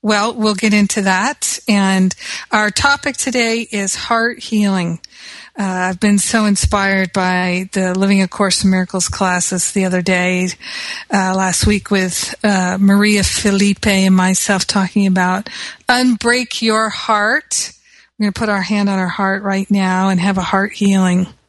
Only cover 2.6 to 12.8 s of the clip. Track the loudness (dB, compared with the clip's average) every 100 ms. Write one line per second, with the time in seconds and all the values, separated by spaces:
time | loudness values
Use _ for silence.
2.6 | 0 0 0 0 -2 -4 -4 -2 0 -2
3.6 | -4 -6 -4 -6 -2 0 0 -4 -4 0
4.6 | 2 0 -2 -6 -12 -20 -20 -20 -20 -6
5.6 | -4 -2 -2 0 2 2 2 0 2 2
6.6 | 2 2 2 0 0 0 0 0 0 -2
7.6 | -4 -2 -2 0 2 2 2 0 0 2
8.6 | 2 2 0 -4 -4 -2 -2 0 -2 -4
9.6 | -2 -2 0 0 0 0 0 0 -2 -6
10.6 | -14 -12 -12 -12 -4 -2 0 0 0 0
11.6 | 2 0 0 0 0 -4 -8 -2 0 0
12.6 | 0 2